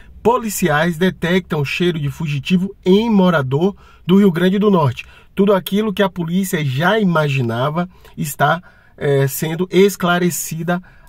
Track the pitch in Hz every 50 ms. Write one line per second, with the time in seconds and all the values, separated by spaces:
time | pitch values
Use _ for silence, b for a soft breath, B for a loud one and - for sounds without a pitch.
0 | b b b - - 208 247 247 226 214 196 - 190 165 147 147 165 175 170 156
1 | 185 185 - - - 165 180 190 175 - 190 156 139 - - - 175 175 170 160
2 | 143 139 131 - - 147 147 139 131 - 185 180 185 196 - - - 185 185 208
3 | 226 233 214 196 185 180 170 151 135 127 135 147 175 202 190 b b b b b
4 | b - 180 196 208 196 156 175 175 190 190 208 202 214 196 175 151 127 113 -
5 | b b b b b b _ - 202 196 202 185 - - 190 202 220 220 190 -
6 | 202 190 - 180 170 160 175 190 196 185 190 160 151 135 123 139 170 180 214 226
7 | 208 180 170 156 151 143 135 135 123 117 113 117 131 147 151 170 180 180 b b
8 | b b b - 165 147 - - 143 147 160 175 b b b b b b b -
9 | - 143 139 139 139 135 - - 170 160 160 165 185 - - 180 196 202 190 -
10 | 185 175 175 175 180 175 170 - - - 160 160 165 170 175 180 180 b b b
11 | b